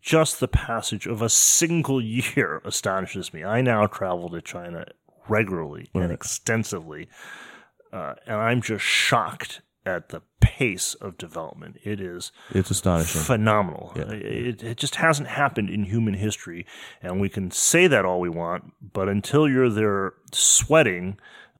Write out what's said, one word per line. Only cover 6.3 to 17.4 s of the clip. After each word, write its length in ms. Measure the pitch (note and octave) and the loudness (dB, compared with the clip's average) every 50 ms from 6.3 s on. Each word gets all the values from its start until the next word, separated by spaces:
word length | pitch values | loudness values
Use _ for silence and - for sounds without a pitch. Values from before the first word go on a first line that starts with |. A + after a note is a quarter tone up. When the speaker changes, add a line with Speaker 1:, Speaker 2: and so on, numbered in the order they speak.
| - - _ - A#2 A2+ A2 - - F#2 D#2+ D#2+ D2+ D2+ E2+ - _ - - - - - - - - - - _ _ _ _ _ - | -8 -6 _ -2 0 0 0 -2 -6 -10 -10 -12 -14 -16 -16 -18 _ -20 -20 -20 -18 -18 -20 -20 -20 -20 -20 _ _ _ _ _ -12
Speaker 1:
uh, 220 | F#2+ E2 C#2+ C#2+ - _ | -10 -10 -10 -10 -12 _
and 120 | - A2+ G#2+ | -6 -4 0
I'm 240 | A2 A2+ A#2+ B2 | 2 2 2 2
just 220 | A2 - A2 G2+ - | 0 -2 -4 -2 -2
shocked 760 | - - - - - - A#2+ G#2 D#2+ - - - - - - _ _ _ _ _ | 0 0 2 2 4 4 2 2 0 -6 -10 -12 -12 -12 -16 _ _ _ _ _
at 240 | - F#2 E2+ - _ | -6 -6 -6 -6 _
the 120 | - - _ _ _ _ | -16 -16 _ _ _ _
pace 540 | - - - - C#3 A#2+ F#2+ F2+ - - - | 4 4 4 2 0 0 0 -2 -4 -6 -6
of 220 | - - G#2 F2 _ | -8 -10 -14 -12 _
development. 580 | - E2+ D#2 E2+ E2 D#2 - - D#2 D#2+ E2 - _ | -16 -12 -10 -12 -12 -12 -14 -16 -18 -18 -20 -14 _
It 160 | G#2 G#2+ G2+ | -8 -8 -6
is 320 | F#2+ F2+ F2 F2 - - _ _ - - | -6 -8 -10 -10 -12 -12 _ _ -20 -4
Speaker 2:
It's 180 | - F#2+ F#2 - | 0 0 0 2
astonishing. 520 | F#2 - - F#2+ F2 E2 E2 E2+ - E2 | 0 0 2 2 2 2 2 0 -2 -4
Speaker 1:
phenomenal. 720 | D#2 - C3 A2 G#2+ A2 G#2+ G#2+ G2+ F2 D2+ - - - - | 0 0 0 2 4 4 4 4 2 0 -4 -10 -14 -12 -10
Speaker 2:
Yeah. 160 | - - - | -8 -8 -8
Speaker 1:
It, 500 | G#2+ G#2+ - - A2 A#2 A#2+ B2 A#2 G2+ | -8 -10 -8 -8 -6 -6 -4 -6 -6 -8
it 160 | - A#2 A#2+ - | -8 -10 -8 -4
just 180 | - C#3 - | -4 -4 -4
hasn't 340 | - - E3 D#3+ C#3+ D3 B2 | 0 2 2 2 2 0 -6
happened 420 | - - - - - - G#2+ F#2+ | -2 0 0 0 0 0 -2 -2
in 140 | F2 G#2 G2+ | -2 -2 -2
human 280 | F#2 G2+ A#2 A#2 A2 G2 | 0 0 0 0 0 0
history, 540 | G2 G2+ G#2+ G2+ - - - E2+ E2+ F2 - - - - - - _ | 0 -2 -4 -4 -4 -10 -14 -14 -14 -14 -16 -16 -20 -20 -20 -20 _
and 180 | - F2+ F2+ - | -10 -6 -2 -2
we 100 | G3 G3 | -2 -2
can 200 | - - | -2 -4